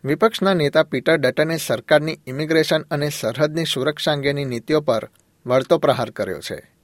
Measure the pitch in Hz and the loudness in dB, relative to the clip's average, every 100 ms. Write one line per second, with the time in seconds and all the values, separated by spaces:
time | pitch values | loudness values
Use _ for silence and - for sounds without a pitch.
0 | 139 151 220 - 196 185 147 156 156 135 | -2 2 2 2 0 2 2 2 2 0
1 | 139 160 131 131 156 160 - 117 - 151 | 2 2 2 0 -2 -2 -4 -4 2 2
2 | 151 151 - 131 156 160 151 156 147 147 | 2 -8 -10 -8 0 0 2 -2 -2 -4
3 | 147 - 117 120 151 156 160 135 135 151 | -4 -4 -6 0 -2 0 -4 -2 -2 -2
4 | - 147 139 143 139 120 - 156 147 110 | -2 0 0 -2 -4 -6 0 0 2 -2
5 | - _ _ _ - 127 131 165 139 127 | -4 _ _ _ 0 0 4 2 4 0
6 | 113 - 98 80 - 76 _ _ | -2 -6 -6 -6 -10 -12 _ _